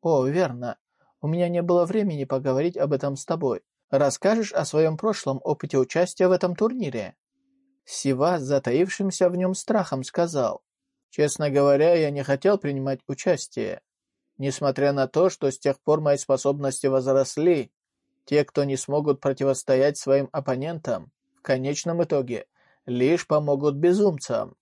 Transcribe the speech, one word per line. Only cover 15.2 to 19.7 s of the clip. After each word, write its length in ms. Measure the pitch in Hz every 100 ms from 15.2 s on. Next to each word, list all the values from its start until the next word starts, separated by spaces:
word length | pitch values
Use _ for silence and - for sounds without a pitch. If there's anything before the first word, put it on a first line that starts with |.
| 185
что 220 | - 143
с 80 | -
тех 200 | 143 135
пор 180 | - 156
мои 180 | 156 143
способности 720 | - 135 143 143 139 135 135
возросли, 840 | 135 127 135 131 - 165 165 117 _ _ _ _ _ -
те, 200 | 147 147
кто 180 | -
не 140 | 143 135
смогут 420 | - 143 147 139
противостоять 760 | 139 135 139 135 -